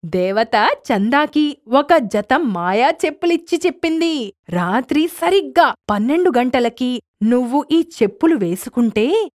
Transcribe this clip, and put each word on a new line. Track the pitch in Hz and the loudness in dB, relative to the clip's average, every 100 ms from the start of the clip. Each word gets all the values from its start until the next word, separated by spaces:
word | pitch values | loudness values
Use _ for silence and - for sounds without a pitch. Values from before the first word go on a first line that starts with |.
దేవత | 165 185 185 202 226 233 - | -4 -2 -2 -2 0 2 0
చందాకి | 571 - 220 202 277 302 302 294 277 - | -2 -2 -2 2 0 0 0 0 -2 0
ఒక | 254 285 339 | 0 4 2
జత | 220 208 208 262 | 2 -4 0 0
మాయా | 302 180 175 202 262 | 0 -2 -2 0 0
చెప్పులిచ్చి | 320 311 302 349 339 330 339 359 | 0 -4 -2 -2 -2 -2 -2 -2
చెప్పింది, | 349 330 320 330 311 214 - - | -2 -4 -2 -2 -2 -6 -12 -8
"రాత్రి | 175 185 220 254 285 320 | -4 -2 -2 0 0 0
సరిగ్గా | - 339 392 294 262 294 - - | -2 0 0 0 2 2 0 -4
పన్నెండు | 208 226 311 359 240 | -2 0 2 2 2
గంటలకి | 247 254 233 240 247 247 _ _ | 0 0 -2 -2 -4 -4 _ _
నువ్వు | 214 247 247 277 - | 0 0 0 -2 0
ఈ | 320 330 - | 0 -2 -2
చెప్పులు | 214 - 320 320 | -2 2 0 2
వేసుకుంటే | 180 180 - - 233 214 233 427 403 | 0 -4 -6 -2 0 0 0 0 -2